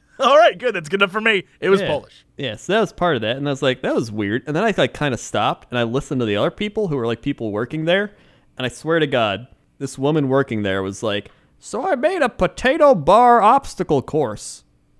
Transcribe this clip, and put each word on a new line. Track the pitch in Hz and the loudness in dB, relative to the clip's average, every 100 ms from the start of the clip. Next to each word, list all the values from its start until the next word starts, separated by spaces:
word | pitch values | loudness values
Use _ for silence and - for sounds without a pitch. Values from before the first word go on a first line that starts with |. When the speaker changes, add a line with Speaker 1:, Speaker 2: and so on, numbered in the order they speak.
| _ - | _ -2
Speaker 1:
All | 254 311 | 4 6
right, | 349 180 | 6 2
good. | 247 196 | -4 -4
That's | 151 | -4
good | 196 | 0
enough | 196 | 0
for | 208 | 0
me. | 226 202 - _ | 0 0 -4 _
It | 175 | 0
was | 196 | 2
Speaker 2:
Yeah. | 185 | 2
Speaker 1:
Polish. | 147 - - _ - | -4 -6 -20 _ -8
Speaker 2:
Yeah, | 135 104 | -8 -8
so | - | -2
that | 214 | 0
was | 202 | 0
part | - 175 131 | 0 0 0
of | |
that. | 107 135 | -2 -2
And | 143 | -4
I | |
was | 131 | 0
like, | 139 123 | 0 -2
"That | 214 294 | -2 -4
was | 113 | -4
weird." | 104 101 120 - | -4 -2 -2 -2
And | 151 | -2
then | |
I, | 220 185 | 0 0
like, | 135 | -2
kinda | - 147 117 | -2 -4 -4
stopped, | - 104 117 170 - | -6 -2 -2 -4 -6
and | 123 | -4
I | |
listened | 117 127 - 135 | -2 -4 -4 -4
to | 113 | -2
the | 101 | 0
other | 147 | -2
people | - 214 220 202 | -4 -6 -4 -4
who | 143 | -2
were, | 117 | -4
like, | 113 | -4
people | 143 139 113 | -6 -6 -6
working | 104 127 156 160 | -6 -6 -4 0
there. | 190 202 - _ _ _ - | 0 -2 -10 _ _ _ -10
And | 123 | -8
I | |
swear | - 151 165 | -6 -2 0
to | 151 | 2
God, | 131 110 98 123 _ _ _ | 2 0 -2 -8 _ _ _
this | 135 - | -12 -4
woman | 135 156 135 | 0 0 2
working | 135 131 110 | 0 0 -2
there | 101 95 | -2 -2
was | 95 98 | -4 -6
like, | 110 104 - _ _ _ | -4 -6 -8 _ _ _
"So | - 208 370 | -10 -6 -2
I | 269 | 0
made | 302 370 | 0 0
a | 254 | -2
potato | - 175 - 254 320 294 214 | 0 -4 0 -2 4 4 4
bar | 143 214 247 240 | 4 6 6 6
obstacle | 208 269 - - 175 143 | 6 4 0 -8 -2 -2
course." | - 156 123 104 - - _ _ _ _ | 0 -2 -2 -6 -14 -18 _ _ _ _